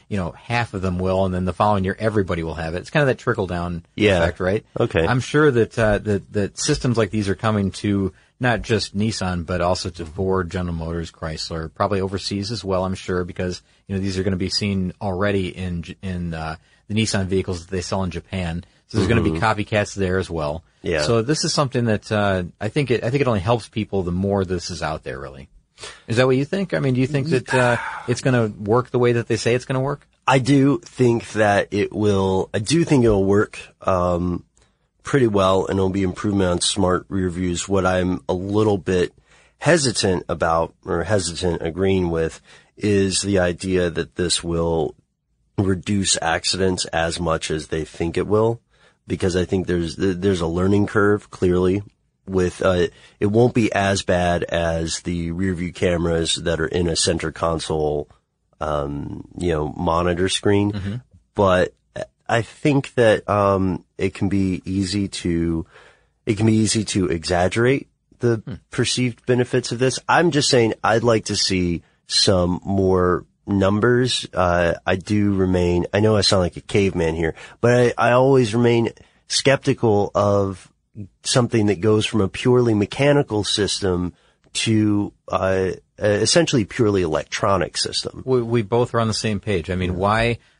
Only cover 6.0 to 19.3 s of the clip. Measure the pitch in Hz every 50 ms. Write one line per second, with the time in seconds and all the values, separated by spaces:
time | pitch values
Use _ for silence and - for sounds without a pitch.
6 | 95 107 101 95 - - - 104 101 92 - - - - 147 - - 131 117 113
7 | 110 92 - 107 101 101 92 - - 110 107 104 98 95 - - - 104 101 98
8 | 95 92 - _ _ _ _ - 127 123 117 101 - - 113 101 - - - 98
9 | 107 113 104 - 98 90 90 87 80 - 90 87 87 90 92 - - 95 82 -
10 | 85 80 78 98 95 95 95 95 90 82 90 92 90 87 85 82 80 82 85 85
11 | 82 80 - _ 85 80 78 78 - - 85 80 80 80 - - 104 95 104 95
12 | 95 95 98 92 - - 104 98 101 101 120 101 - 95 95 90 92 92 92 -
13 | - - 92 90 90 87 90 - 92 90 87 - - _ _ _ _ - 98 95
14 | 95 98 92 92 92 98 95 87 95 90 - - 110 101 98 95 92 90 - -
15 | 110 101 90 90 101 104 101 98 92 87 - - 95 90 87 85 80 92 - -
16 | - 95 90 90 87 85 80 80 78 80 82 - _ _ _ _ _ - 104 110
17 | 110 - - 101 95 90 98 95 90 - 92 85 85 82 95 92 82 - 107 95
18 | 95 90 82 85 - _ - 95 90 85 82 85 - _ _ _ _ _ - 107
19 | 98 95 117 113 82 82